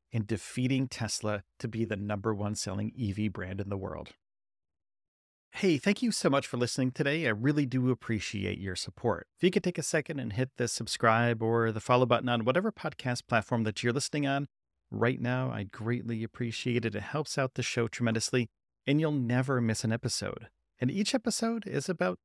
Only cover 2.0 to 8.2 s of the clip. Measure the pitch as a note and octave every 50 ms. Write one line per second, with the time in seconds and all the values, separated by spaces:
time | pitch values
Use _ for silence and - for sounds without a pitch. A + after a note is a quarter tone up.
2 | G2+ G#2 G#2+ G2+ G2 A2+ G#2+ G2 G#2 G#2 G#2+ - - G#2 G2 G2+ G#2 G#2+ - -
3 | B2 G2+ F#2+ G2+ G#2+ G#2+ F#2 - F#2 F#2 F#2 G2 G2+ G2 G2+ G2 F#2+ - D#2 D#2
4 | - - - _ _ _ _ _ _ _ _ _ _ _ _ _ _ _ _ _
5 | _ _ _ _ _ _ _ _ _ _ - - - F#3+ D#3+ C3+ - G3 G#3 -
6 | - A#3 G3 - - E3+ C3+ C#3 C3 - - B2 B2 A#2 - - C3 B2+ B2 -
7 | D3+ C#3 D3 E3 E3 B2 G#2+ G#2 A#2 C#3 D3+ D3+ D3 B2+ A#2+ C3 B2 B2+ B2+ A2+
8 | - - A#2 G#2